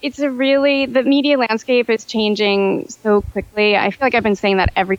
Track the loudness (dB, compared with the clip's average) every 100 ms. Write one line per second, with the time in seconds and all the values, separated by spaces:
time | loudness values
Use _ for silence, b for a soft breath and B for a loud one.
0 | -10 -4 -4 -2 0 2 2 0 0 0
1 | 2 2 2 0 0 -2 0 0 0 -2
2 | -2 -2 0 0 0 2 0 -2 -6 -6
3 | 0 0 0 -8 -6 -2 0 2 0 -2
4 | -2 0 0 0 0 0 0 -2 -2